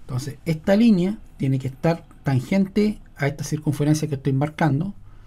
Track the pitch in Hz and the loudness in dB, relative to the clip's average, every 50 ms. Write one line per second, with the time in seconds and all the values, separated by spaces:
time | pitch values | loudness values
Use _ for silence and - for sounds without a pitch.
0 | - - 131 123 135 147 - - - 170 160 156 - 196 196 208 233 233 208 175 | -12 -8 -8 -6 -6 -8 -10 -8 -4 -4 -4 -2 0 2 4 6 6 6 6 6
1 | 175 190 214 220 - - - - 143 135 135 131 - 131 - - - 165 170 165 | 4 0 -2 -4 -10 -16 -8 -4 -2 0 0 0 -2 -6 -6 -2 0 0 0 0
2 | - - - - - 147 135 123 131 - 190 196 190 190 - 214 208 214 208 - | -4 -12 -20 -8 -2 0 0 0 0 0 0 0 0 0 0 0 0 0 0 -4
3 | - - - - - 139 - - - - 156 151 - 160 127 - 147 147 151 151 | -10 -20 -8 -4 -4 -4 -4 -4 -6 -6 -6 -4 -2 -2 -2 0 2 2 2 2
4 | 156 151 143 131 - 143 131 135 147 151 - - 170 151 131 143 175 202 - - | 0 -2 -6 -4 -2 -2 0 0 0 -2 -2 0 0 0 2 0 -2 -4 -8 -12
5 | - - - - - | -18 -20 -20 -20 -20